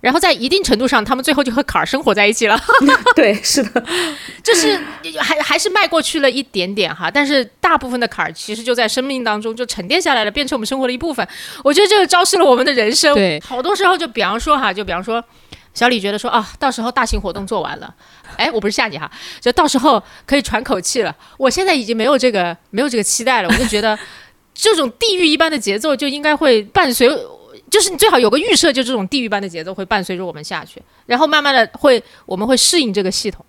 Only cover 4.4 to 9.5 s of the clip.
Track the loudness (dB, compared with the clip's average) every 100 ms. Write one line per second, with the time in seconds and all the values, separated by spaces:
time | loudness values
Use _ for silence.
4.4 | 0 2 2 -2 -6 -14 -14 -8 -2 -2
5.4 | 0 0 0 0 2 0 0 0 0 0
6.4 | -6 -6 -4 -2 -4 -2 -2 -2 0 0
7.4 | -2 _ 0 0 -2 -4 -4 -4 -6 -6
8.4 | -10 -8 -4 0 0 0 -4 -4 -4 -4
9.4 | -6